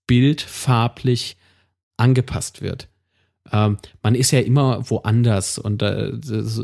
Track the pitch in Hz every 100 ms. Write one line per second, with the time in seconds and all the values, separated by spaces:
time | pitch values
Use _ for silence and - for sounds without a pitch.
0 | - 123 139 151 - - - 117 120 -
1 | 135 120 - - _ _ _ _ _ -
2 | 120 127 123 - - - - - - _
3 | _ _ _ _ - 107 107 101 - _
4 | 107 120 131 135 113 139 131 107 120 110
5 | - 113 117 101 - - 104 104 104 98
6 | 104 113 110 110 107 110